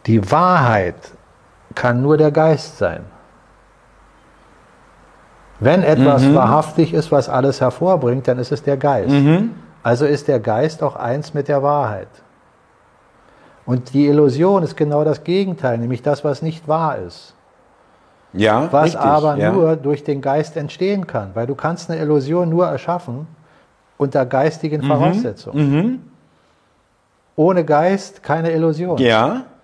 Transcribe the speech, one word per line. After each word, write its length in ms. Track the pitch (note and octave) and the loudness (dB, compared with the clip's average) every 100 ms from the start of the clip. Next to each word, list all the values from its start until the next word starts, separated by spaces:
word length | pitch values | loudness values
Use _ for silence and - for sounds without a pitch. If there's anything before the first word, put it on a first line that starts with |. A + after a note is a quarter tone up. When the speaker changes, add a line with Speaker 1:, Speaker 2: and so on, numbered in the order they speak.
| - | 0
Speaker 1:
die 240 | A2+ F#2+ | 0 2
Wahrheit 640 | D3+ F3+ F3+ B2 G#2+ F2+ - - - _ _ _ _ _ | 2 4 4 2 2 0 -6 -16 -20 _ _ _ _ _
kann 260 | - B2 A#2+ | -4 -2 0
nur 160 | C#3 D3+ | 2 2
der 140 | D3+ | 2
Geist 480 | D3+ D#3+ D3+ - - | 2 2 2 -4 -6
sein. 220 | F2+ E2 - - _ _ _ _ _ _ _ _ _ _ _ _ _ _ _ _ _ _ _ _ _ _ - - | -6 -4 -12 -20 _ _ _ _ _ _ _ _ _ _ _ _ _ _ _ _ _ _ _ _ _ _ -20 -2
Wenn 220 | A2 F3+ | 2 4
etwas 400 | C#3+ D3+ C#3 C3+ | 4 4 6 6
Speaker 2:
Mhm. 140 | C3+ D3 | 6 4
Speaker 1:
wahrhaftig 580 | A#2+ D3 D3+ - D#3+ | 4 2 2 0 0
ist, 160 | E3 D3 | 0 0
was 180 | C#3+ - | 0 0
alles 320 | C3+ C3+ B2+ | 0 0 0
hervorbringt, 680 | B2+ - F3 F3+ B2 C3 C3 | -2 0 0 0 0 -2 -2
dann 100 | B2+ | -2
ist 140 | B2 | -4
es 100 | C#3+ | -6
der 140 | - C#3 | -4 -2
Geist. 340 | C#3+ B2+ G2 | 0 0 2
Speaker 2:
Mhm. 440 | C#3+ C#3+ E3+ A3+ - - - | 2 4 2 0 -6 -18 -6
Speaker 1:
Also 240 | A#2 B2 C#3+ | -2 0 0
ist 220 | D3 - | 0 0
der 100 | A#2+ | -2
Geist 440 | A2+ A2 D#3 D#3+ | 0 -2 -2 -2
auch 140 | C#3+ - | -6 -4
eins 380 | A#2+ C#3 D3+ | -6 -6 -6
mit 140 | D3 C#3 | -6 -2
der 140 | C#3+ | -2
Wahrheit. 460 | C#3+ D3 B2 G2+ G2 - _ _ _ _ _ _ _ _ _ _ _ _ _ _ - | 0 0 -2 -6 -12 -20 _ _ _ _ _ _ _ _ _ _ _ _ _ _ -4
Und 260 | B2+ B2+ | -4 -2
die 140 | C#3 C#3+ | 0 2
Illusion 560 | D3 D3 B2+ F3+ G3 | 4 4 4 2 2
ist 140 | D#3+ - | 0 -2
genau 280 | D3 D3 | -2 0
das 200 | D3+ C#3+ | 0 -2
Gegenteil, 520 | - F#3 F#3+ E3+ C3 A#2 | -2 -2 -2 -4 -4 -2
nämlich 220 | A#2 B2 | -4 -4
das, 220 | D3 C#3+ | -2 -2
was 160 | D3+ C#3 | -2 -4
nicht 280 | D#3+ D#3+ D3+ | -6 -8 -4
wahr 280 | D#3 D#3+ A#2+ | -2 -2 -4
ist. 360 | F2+ - - _ _ _ _ _ _ _ _ _ _ | -10 -16 -20 _ _ _ _ _ _ _ _ _ _
Speaker 2:
Ja, 360 | F#2 G#2+ A2 D#3+ | 0 2 2 2
Speaker 1:
Was 240 | C#3 D#3+ | 2 0
Speaker 2:
richtig, 60 | D#3+ | 0
Speaker 1:
aber 340 | C#3 D3+ D3+ C#3+ | 2 2 2 0
Speaker 2:
ja. 160 | G#2 | 0
Speaker 1:
nur 240 | F#3+ D#3+ D#3 | 2 2 0
durch 280 | C#3 C#3+ | -2 -4
den 160 | D3+ C#3 | -4 -4
Geist 340 | C3+ D3 D#3 D#3+ | -2 -2 -2 -8
entstehen 500 | D3 - F#3 G3+ E3+ | -10 -6 -4 -4 -4
kann. 260 | A#2 G2 | -6 -6
Weil 120 | G2 A#2+ | -6 -6
du 80 | |
kannst 360 | C#3 D#3+ E3+ - | -4 -6 -6 -8
eine 100 | D#3+ | -6
Illusion 480 | D3+ D3+ C3+ F3 E3+ | 0 0 0 -2 0
nur 180 | E3 F3 | 0 0
erschaffen 600 | C#3+ - F3 - B2 D#3+ - _ _ _ _ _ - | -2 -6 -6 -6 -12 -12 -18 _ _ _ _ _ -6
unter 260 | C#3+ C3+ | -2 -2
geistigen 560 | B2+ C3 D3+ D#3 D#3+ D3 | 0 0 0 -2 -6 -4
Speaker 2:
Mhm. 40 | C#3+ | 0
Speaker 1:
Voraussetzungen. 840 | D3 C#3+ G3 A#3+ - - C#3 C#3+ | 0 2 0 -4 -8 -8 -2 0
Speaker 2:
Mhm. 300 | D3 A3 B3+ - _ _ _ _ _ _ _ _ _ _ _ _ - | 2 0 -4 -10 _ _ _ _ _ _ _ _ _ _ _ _ 0
Speaker 1:
Ohne 280 | D#3+ F#3 | 2 2
Geist 580 | D3+ D3 F3 G3 - - | 2 2 2 0 -4 -14
keine 300 | - D#3 E3 | -6 -2 -2
Illusion. 460 | D#3+ E3 D3+ F3+ D#3 | 0 0 -2 -4 0
Speaker 2:
Ja. 440 | B2 A2 C3 B3 B3+ - | 2 4 2 -2 -8 -20